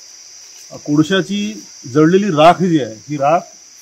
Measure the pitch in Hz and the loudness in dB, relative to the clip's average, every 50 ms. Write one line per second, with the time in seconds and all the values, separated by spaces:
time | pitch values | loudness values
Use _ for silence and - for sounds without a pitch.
0 | - - - - - - - - - - - - - - 143 139 - - 147 151 | -20 -20 -20 -20 -20 -20 -20 -20 -20 -20 -20 -20 -20 -20 -20 -14 -6 -2 0 0
1 | 151 151 190 190 180 - 202 208 208 208 214 - - - - - - 131 117 147 | 0 0 0 -2 -2 -4 -6 -8 -8 -8 -10 -14 -18 -20 -20 -20 -16 -4 0 2
2 | 156 165 185 190 208 208 160 143 156 170 175 - 180 185 165 151 123 110 117 107 | 2 4 2 2 0 0 2 4 4 4 4 4 0 0 0 -2 -2 -4 -8 -14
3 | - - 147 143 135 143 165 175 - - - - - - - - | -12 -12 -8 -4 -2 0 0 -2 -2 -8 -16 -20 -20 -20 -20 -20